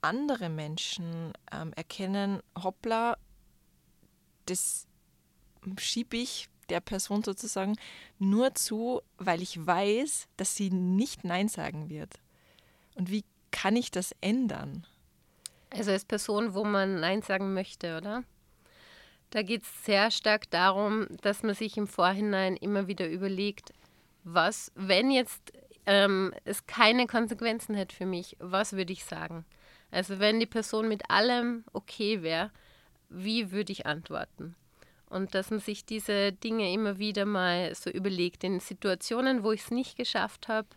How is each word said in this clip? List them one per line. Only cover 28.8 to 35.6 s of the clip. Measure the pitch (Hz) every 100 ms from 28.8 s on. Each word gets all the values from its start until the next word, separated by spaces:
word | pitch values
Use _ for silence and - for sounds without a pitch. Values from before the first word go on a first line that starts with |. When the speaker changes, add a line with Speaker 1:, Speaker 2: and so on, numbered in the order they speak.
| 180
Speaker 2:
ich | 185
sagen? | - 160 160 165 165 - - - -
Also | - 185 190
wenn | 208 220
die | 226
Person | 226 214 220 220
mit | 208 -
allem | - 233 247 240 233 220
okay | 202 - - 208 214
wär, | 160 165 185 - - - _ _ _
wie | 175 190 226 208
würde | 190 214
ich | 196 -
antworten? | 151 165 - - - 165 170 _ _ - _ -
Und | 185 190 190
dass | 190
man |
sich | 214